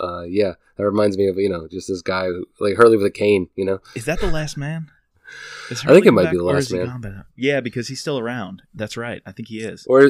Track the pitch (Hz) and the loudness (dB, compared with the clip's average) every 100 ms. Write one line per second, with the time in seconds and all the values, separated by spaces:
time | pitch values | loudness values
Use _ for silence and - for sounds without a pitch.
0 | 90 87 87 98 98 82 _ - 101 101 | -8 -8 -4 -2 -2 -4 _ -4 -2 2
1 | 104 95 98 92 98 87 80 92 - 92 | 0 2 0 0 -2 -2 -8 -12 -8 -6
2 | - 92 92 90 - _ 101 98 117 110 | -4 -4 -4 -6 -10 _ -4 4 6 6
3 | 101 - 104 101 87 - 95 95 - 123 | 0 0 2 2 0 -6 -4 -6 -8 -12
4 | 117 165 165 160 151 147 143 160 156 _ | -8 -4 -2 -2 -4 -8 -10 -10 -12 _
5 | _ _ - - - - - 117 131 165 | _ _ -20 -20 -18 -18 -12 -6 8 8
6 | 214 110 87 90 87 - - 90 92 127 | 10 6 2 0 0 0 -2 -4 -4 -8
7 | 107 98 - - 135 139 120 123 117 131 | -12 -14 -18 -6 -2 -2 -4 -8 -10 -10
8 | - 139 117 123 95 95 _ - 107 - | -6 -6 -4 -6 -10 -14 _ -12 -10 -8
9 | 117 104 - 95 117 110 110 - - 131 | -10 -10 -14 -16 -14 -10 -10 -10 2 6